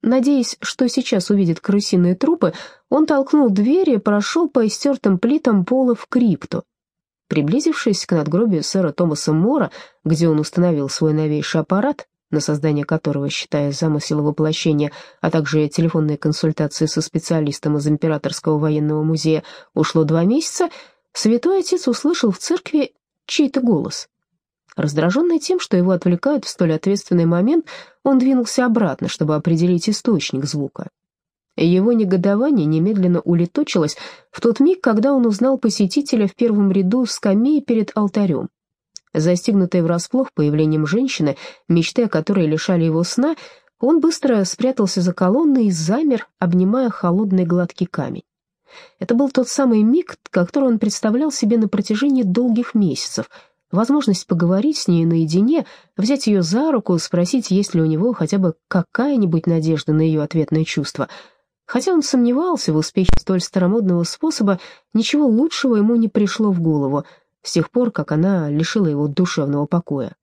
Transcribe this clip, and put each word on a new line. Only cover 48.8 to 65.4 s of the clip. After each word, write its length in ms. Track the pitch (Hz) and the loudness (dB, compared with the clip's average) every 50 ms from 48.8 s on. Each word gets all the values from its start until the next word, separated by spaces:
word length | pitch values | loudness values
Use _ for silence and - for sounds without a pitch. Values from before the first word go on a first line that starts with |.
| - - _ _ | -20 -20 _ _
Это 160 | - - 240 | -4 -2 0
был 160 | 233 285 269 | 0 0 2
тот 180 | - - 254 - | 2 -2 -2 -2
самый 340 | - - 277 254 233 214 208 | -2 0 2 2 4 4 4
миг, 340 | 220 254 339 339 - - _ _ - | 4 4 2 0 -2 -12 _ _ -4
который 380 | - 190 180 175 - 285 277 262 | -2 -2 -2 0 0 0 2 2
он 100 | 233 214 | 2 2
представлял 540 | - 214 202 - - 220 208 247 302 311 269 | 0 -2 -4 -2 -2 -2 0 0 -2 -2 -2
себе 240 | - - 208 233 | -2 0 0 2
на 120 | 233 220 202 | 2 0 0
протяжении 540 | - 202 196 - 214 208 254 285 269 262 240 | -2 -4 -2 -2 -2 0 0 0 2 2 2
долгих 520 | 190 180 226 247 247 226 226 240 - - | 0 0 0 0 0 0 0 -2 -2 0
месяцев. 560 | 226 202 170 131 - - - - - - - - - - _ _ _ _ _ - | 0 2 2 0 -4 -8 -8 -6 -8 -8 -8 -12 -20 -20 _ _ _ _ _ -2
Возможность 540 | 175 220 - 277 302 269 - 196 180 - | -2 0 2 0 0 2 0 -2 -2 -2
поговорить 500 | _ 185 170 175 170 185 190 220 302 302 | _ -2 0 2 2 2 2 0 0 -2
с 120 | - - - | -2 0 0
ней 180 | 175 165 165 | 2 2 2
наедине, 580 | 165 165 165 165 156 160 180 202 240 311 330 226 - - - _ _ _ | 2 2 0 0 0 2 0 2 2 2 0 -2 -4 -12 -20 _ _ _
взять 300 | - 190 220 285 269 - | -4 -2 0 0 0 0
её 160 | 226 208 196 175 | 0 2 2 0
за 280 | 156 180 233 285 320 | 0 0 0 0 0
руку, 280 | 294 233 - - 185 165 | 0 -2 0 0 -2 -2
спросить, 520 | - - - 175 175 175 - 262 220 - | -2 -2 -2 -2 0 0 0 -4 -2 0
есть 240 | 180 190 202 - - | 0 0 0 0 0
ли 60 | 170 | 0
у 60 | 160 | 2
него 260 | 156 156 156 190 247 247 | 2 0 0 0 -2 0
хотя 240 | - 160 156 - | -2 -2 -2 0
бы 180 | 202 190 175 160 _ _ _ | 0 0 0 -2 _ _ _
какая-нибудь 800 | - 180 170 _ _ - 240 285 285 247 208 175 160 165 160 | -2 -2 -2 _ _ -4 -2 0 0 0 0 2 0 0 0
надежда 480 | 175 165 165 156 160 160 151 - - 151 | 0 0 0 0 0 -2 -2 -2 0 0
на 80 | 156 160 | 2 2
её 200 | 160 156 151 147 | 2 2 0 -2
ответное 420 | 147 - 160 151 - 160 160 156 | -2 -2 -2 -2 0 0 -2 -2
чувство. 440 | - - - 143 - - - 135 - - - - - _ _ _ _ _ _ _ | -2 -4 -6 -6 -6 -6 -6 -8 -8 -8 -20 -20 -20 _ _ _ _ _ _ _
Хотя 260 | - - 247 262 - 359 | -6 -6 -4 -2 0 0
он 100 | 330 285 | 0 0
сомневался 680 | - - 254 240 233 247 269 330 370 349 262 - - 156 | 0 0 2 2 2 2 0 0 -2 -2 -2 -2 -2 -2
в 40 | |
успехе 360 | 151 156 - _ - 185 180 - - | -2 -2 -2 _ 0 4 6 6 4
столь 220 | - - 190 180 | 4 2 -2 -2
старомодного 640 | 175 - - 196 180 180 202 233 214 185 180 175 170 | -2 -2 -2 0 0 2 0 0 0 0 0 0 -2
способа, 560 | - - - - 320 294 - 220 196 196 180 - - - - _ _ _ | -4 -6 -4 -4 -4 -2 0 0 0 0 -2 -4 -16 -20 -20 _ _ _
ничего 320 | 214 226 - - 294 302 | -2 -2 0 0 2 2
лучшего 500 | 269 220 220 | 4 4 2